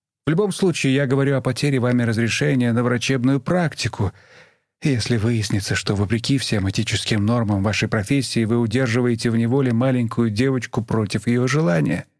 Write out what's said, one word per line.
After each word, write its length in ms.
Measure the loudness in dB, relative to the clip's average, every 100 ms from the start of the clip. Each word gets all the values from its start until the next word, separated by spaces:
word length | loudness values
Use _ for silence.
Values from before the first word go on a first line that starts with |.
| _ _ -2
В 40 |
любом 220 | 0 0
случае, 420 | 2 0 2 0
я 120 | 2 2
говорю 300 | 2 2 0
о 40 |
потере 380 | -2 -2 0 0
вами 240 | 2 2
разрешения 720 | 2 0 0 0 0 2 2
на 100 | 2
врачебную 580 | 0 0 0 0 2 0
практику, 720 | 0 0 0 -2 -6 -2 -4 -6 -16 -20 -20 _ _ _
если 340 | -2 0 0 0
выяснится, 580 | 0 0 0 -2 -2
что, 200 | -4 -2
вопреки 440 | -2 0 -2 0 -2
всем 300 | 0 -2 0
этическим 560 | -2 -2 -4 -2 0
нормам 380 | 0 0 0 0
вашей 260 | 0 0 0
профессии, 560 | 0 0 0 0 0
вы 140 | 0 2
удерживаете 720 | 2 0 0 0 0 0 0
в 60 | 0
неволе 360 | 2 2 2
маленькую 580 | 2 2 0 0 0 0
девочку 520 | 2 0 0 -4 -6
против 440 | -2 -2 0 -2 0
ее 200 | 0 2
желания». 600 | 0 0 0 0 -2 -6 _